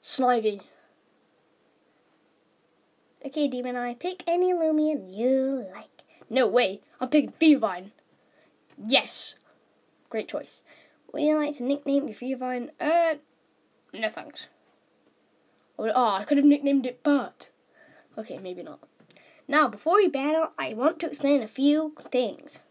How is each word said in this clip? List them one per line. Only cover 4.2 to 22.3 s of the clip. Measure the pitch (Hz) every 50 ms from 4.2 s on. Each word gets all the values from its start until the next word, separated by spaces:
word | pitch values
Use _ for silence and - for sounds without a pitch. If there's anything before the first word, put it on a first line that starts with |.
| -
any | - 339 349 359 370 359
Loomian | 349 330 311 311 302 302 302 311 254 190 185 185
you | 196 226 254 262 269 262 269 277 262 226 185 185
like. | 196 220 _ _ _ - _ _ _ - _
No | 220 262 262
way, | 208 190 247 247 190 196 - _ _ _ _
I'm | - 240
picking | - 302 277 208 -
Theovine. | _ 330 320 294 247 214 208 185 175 190 202 _ _ _ _ _ _ _ _ _ _ _ _ _ _ _ _ - - 202
Yes. | 220 254 247 202 - - - - - - _ _ _ _ _ _ _ _ _ _ _ _ _ _ _
Great | - 110 107 -
choice. | - - - - - - _ _ - - _ _ _ _ _ _ -
Would | - 294
you | 302 302
like | 302 294 294 294
to | - 247
nickname | 247 285 285 - 269 277 277 269
your | - 214
Theovine? | - 240 254 269 247 254 254 254 247 240 - - _
Uh, | - 285 320 339 339 330 311 294 _ _ _ _ _ _ _ _ _ _ _ _ _ _ -
no | 190 226 214
thanks. | 214 - - - - - - - _ _ _ _ _ _ _ _ _ _ _ _ _ _ _ _ _ _ _ _ _ _ _ _ _ -
Oh, | 202 226 -
oh, | 254 247 220 202
I | 190 208
could | - 294 285
have | 277
nicknamed | 294 285 285 285 277 285 277 240
it | 254 247 - _
Bert. | 294 294 277 226 180 - _ - - _ _ _ _ _ _ - _ - - _ _ _
Okay, | - 220 214 180 135
maybe | 190 185 185 180 175
not. | 165 - - - _ _ _ _ _ - - _ _ _ _ _
Now, | - - 302 302 233
before | 208 - - 311 349
we | 415 415 339
battle, | 285 269 269 294 311 320 320 311 - -
I | 269 - 226
want | 214 240 302 339 -
to | -
explain | 320 285 - - 277 285 277 220
a | 214
few | - - 269 285 294 311 320 311 302 - - -
things. | - 247 254 208